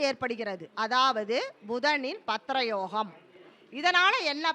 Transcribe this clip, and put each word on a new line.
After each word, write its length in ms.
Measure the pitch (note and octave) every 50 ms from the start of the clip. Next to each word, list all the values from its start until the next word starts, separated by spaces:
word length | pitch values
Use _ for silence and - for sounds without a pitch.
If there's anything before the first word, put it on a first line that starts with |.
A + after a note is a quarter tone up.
| C#4+
ஏற்படுகிறது. 580 | C4+ B3+ - C4 A#3+ A#3+ A3 A3+ G#3 F#3+ E3+ D#3+ - - G3 A3
அதாவது 540 | A3 B3 B3+ C4 C4+ B3 A3 G#3+ G3+ A#3 D4+ B4 C#5 - - G3+ G#3
புதனின் 500 | A#3 B3 B3 D4 D4+ C#4+ B3+ C4+ F#4+ A4 - -
பத்திர 280 | G#3+ A3 - - C4+ C4+ A#3+ A3+
யோகம். 400 | G#3+ G3 F#3+ F3+ G#3 G#3+ A3 F#3 - - - _ - - - - - _ - _ A3+ C#4
இதனால 320 | D4+ F4+ F4+ F4 F4+ G4 A4+ B4+ F4+ D4
என்ன 200 | C#4+ D4 D#4+ D#4+